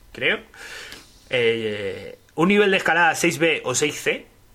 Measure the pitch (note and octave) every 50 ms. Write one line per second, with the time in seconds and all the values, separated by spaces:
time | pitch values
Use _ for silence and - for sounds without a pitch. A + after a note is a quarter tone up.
0 | - - - - B2+ D#3 G3+ A3 - - - - - - - - - - - -
1 | - - - - - - C3 B2 A#2+ A2+ A#2 A2+ A2 G#2+ G#2 G#2 G2+ G2 F#2 F#2+
2 | G2 - - - _ _ - - D#3+ F#3+ G3+ G#3 G#3 G3 F#3+ F3+ - F3+ D#3+ E3+
3 | F3 E3 D3 - - E3+ C#3+ C#3 D#3+ E3 D3 A#2 - B2+ B2+ B2 D3+ D3+ - -
4 | - D3+ F3+ - - - _ _ _ _ _